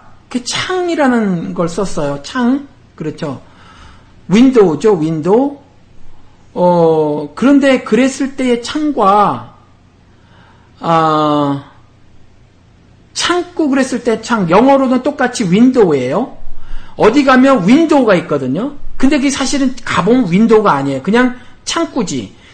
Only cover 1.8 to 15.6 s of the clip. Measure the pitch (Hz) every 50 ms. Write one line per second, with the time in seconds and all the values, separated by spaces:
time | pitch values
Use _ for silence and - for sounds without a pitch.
1.8 | 196 180 - 170 147 143 143 143 - - - 262 240 233 269 285 285 - - -
2.8 | _ _ _ - 165 156 151 - 165 147 127 117 - - - - - - - -
3.8 | - - - - - - - - - - 170 226 262 269 254 233 202 175 151 135
4.8 | - 214 208 165 151 160 165 156 147 180 202 240 269 285 285 - - _ _ -
5.8 | - - - - - - - - - - - _ - - - - 180 180 175 170
6.8 | 165 160 160 156 156 151 147 147 147 147 - - 220 269 285 277 277 269 262 240
7.8 | - - 214 233 262 262 262 - 277 262 - - 262 254 240 233 240 - - 302
8.8 | 302 302 269 262 214 190 202 208 202 170 135 117 113 - - _ _ _ _ _
9.8 | _ _ _ _ _ _ _ _ _ _ _ - - _ _ _ _ _ _ -
10.8 | - 165 165 165 160 160 156 156 151 151 147 147 143 143 143 139 139 - - -
11.8 | - _ _ _ _ - - - - - _ _ _ _ _ _ _ _ _ _
12.8 | _ _ _ _ _ _ - - - - 349 359 339 - - - 320 285 269 269
13.8 | 262 262 262 233 - 240 220 220 - - 240 220 185 160 170 208 254 269 277 277
14.8 | 269 240 254 254 254 294 285 - 254 240 - - 226 170 175 214